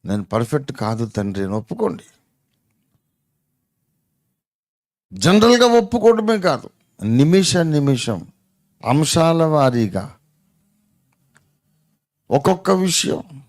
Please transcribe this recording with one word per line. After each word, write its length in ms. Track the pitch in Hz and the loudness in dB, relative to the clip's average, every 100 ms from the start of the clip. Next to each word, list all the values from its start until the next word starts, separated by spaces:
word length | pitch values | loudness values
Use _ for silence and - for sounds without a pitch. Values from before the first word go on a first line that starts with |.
"నేను 200 | 87 104 | -6 -6
పర్ఫెక్ట్ 480 | 92 107 117 151 139 | -4 -4 -2 -6 -6
కాదు 340 | - 107 113 113 | -8 -6 -4 -6
తండ్రి" 380 | 107 101 98 | -6 -6 -6
అని 80 | 95 | -6
ఒప్పుకోండి. 520 | 107 110 226 147 85 - _ _ _ _ _ _ _ _ _ _ _ _ _ _ _ _ _ _ _ _ _ _ _ _ _ _ _ _ _ _ | -6 -8 -6 -6 -6 -16 _ _ _ _ _ _ _ _ _ _ _ _ _ _ _ _ _ _ _ _ _ _ _ _ _ _ _ _ _ _
జనరల్గా 540 | 95 151 208 226 240 247 | -4 2 4 4 6 6
ఒప్పుకోవడమే 720 | 233 - 233 214 226 214 214 | 4 2 2 4 4 0 0
కాదు, 320 | 180 127 - _ _ _ | 0 -2 -8 _ _ _
నిమిష 520 | 104 120 147 185 180 180 | -2 2 4 4 2 0
నిమిషం, 720 | 165 151 139 127 - 95 - _ _ _ _ _ | 0 0 0 -2 -4 -8 -10 _ _ _ _ _
అంశాల 600 | - 139 147 170 165 165 | -2 0 0 2 2 2
వారీగా 720 | 160 151 131 120 107 95 98 - _ _ _ _ _ _ _ _ _ _ _ _ _ _ _ _ _ _ _ _ _ | 0 2 2 0 -2 -4 -10 -20 _ _ _ _ _ _ _ _ _ _ _ _ _ _ _ _ _ _ _ _ _
ఒక్కొక్క 400 | 131 180 180 - | 0 2 0 0
విషయం 720 | 190 185 165 147 151 - 139 | 0 0 -2 -4 -6 -10 -20